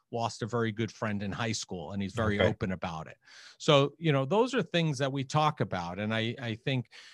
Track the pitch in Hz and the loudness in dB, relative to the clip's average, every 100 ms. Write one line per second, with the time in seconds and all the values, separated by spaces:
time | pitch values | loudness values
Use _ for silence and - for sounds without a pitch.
0 | _ 120 113 - 110 117 113 104 110 - | _ -4 -4 -4 -4 0 0 0 -4 -2
1 | 110 101 101 87 117 110 - 90 76 101 | -4 -2 -4 -4 -4 -4 -6 -8 -6 -4
2 | 95 - 107 101 90 - 98 87 90 80 | -4 0 0 4 2 2 -4 -4 -6 -6
3 | 78 - - - - - - 143 139 - | -10 -16 -20 -20 -20 -4 4 6 4 0
4 | 160 139 135 202 247 254 - 170 160 127 | 2 2 2 2 2 0 0 2 2 0
5 | 139 139 131 151 151 - 98 92 87 90 | -2 -2 0 2 2 2 -2 -2 -4 -4
6 | 107 110 110 123 117 110 147 127 - - | -2 0 0 -2 -6 -4 -2 -2 -2 -12
7 | - | -20